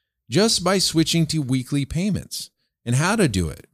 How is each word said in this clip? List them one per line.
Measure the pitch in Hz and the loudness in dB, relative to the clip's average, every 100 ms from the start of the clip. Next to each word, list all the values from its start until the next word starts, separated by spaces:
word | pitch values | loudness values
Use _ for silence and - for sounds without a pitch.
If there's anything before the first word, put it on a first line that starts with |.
| _ _ - | _ _ -4
just | 123 226 220 185 | 2 2 2 0
by | 190 | 0
switching | - 160 160 170 156 | 0 0 2 2 0
to | 156 | 0
weekly | 131 131 123 143 135 | 0 -2 0 -2 -2
payments | 156 196 156 - - - _ _ _ | -2 -2 -2 -6 -12 -14 _ _ _
and | - 123 | -2 0
how | 165 220 | 2 2
to | 170 | 2
do | 95 82 | 2 -2
it. | - - | -4 -14